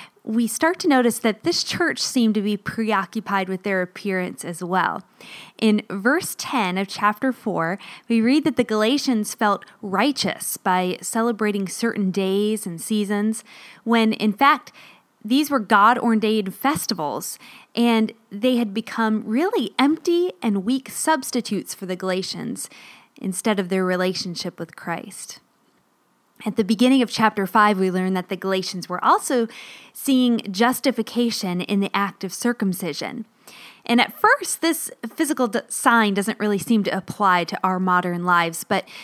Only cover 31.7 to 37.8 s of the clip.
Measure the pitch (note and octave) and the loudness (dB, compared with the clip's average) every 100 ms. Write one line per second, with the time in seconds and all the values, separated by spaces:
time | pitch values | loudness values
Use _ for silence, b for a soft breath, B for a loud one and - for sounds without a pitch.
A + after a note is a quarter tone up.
31.7 | G3 G3 G3+ G3+ - F#3+ - A#3+ A#3+ G3 | 0 0 0 -2 -4 -10 -4 -4 0 -2
32.7 | F3+ F3 D3 G2+ - A3 B B B B | -2 -6 -6 -8 -8 -14 B B B B
33.7 | B - A#3+ G#3+ - G#4+ C#5+ F4 - E4 | B 0 2 2 2 2 4 0 -2 0
34.7 | D#4+ - - A3+ - D#4 D4 B3 G#3 - | -2 -6 -12 -10 -4 -2 0 0 -2 -6
35.7 | - C4 A#3 G#3 G3 G3+ - G#3 G3+ - | -2 4 4 4 2 0 -2 0 -2 2
36.7 | A3+ F#3 F#3+ - - G3+ F3+ E3+ - F#3 | 2 2 -2 -4 0 2 4 0 -2 0
37.7 | F#3 | 0